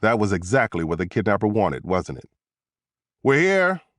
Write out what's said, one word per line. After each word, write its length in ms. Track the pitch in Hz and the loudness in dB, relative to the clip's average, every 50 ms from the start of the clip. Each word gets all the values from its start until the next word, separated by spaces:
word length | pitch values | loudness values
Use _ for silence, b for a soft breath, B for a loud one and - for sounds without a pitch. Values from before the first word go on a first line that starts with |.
That 160 | - 110 117 | 2 2 2
was 140 | 113 104 101 | 2 2 0
exactly 520 | 101 92 85 90 104 135 120 110 - 87 82 | 0 -2 -2 0 0 0 0 0 -2 -4 -4
what 140 | 78 82 | -4 -2
the 100 | 80 92 | -4 -4
kidnapper 400 | 87 - 113 104 107 104 98 - | -4 -2 -2 0 0 0 2 0
wanted, 360 | 107 104 110 104 87 73 60 - | 0 0 0 0 0 -2 -4 -6
wasn't 360 | - 90 92 87 - 69 - | -2 -2 -2 -2 -4 -10 -14
it? 100 | - - _ _ _ _ _ _ _ _ _ _ _ _ _ _ _ _ _ _ | -14 -20 _ _ _ _ _ _ _ _ _ _ _ _ _ _ _ _ _ _
We're 180 | _ - 139 143 | _ 2 2 4
here 420 | 165 190 196 190 185 180 185 175 - _ _ | 4 2 2 2 2 0 0 -2 -8 _ _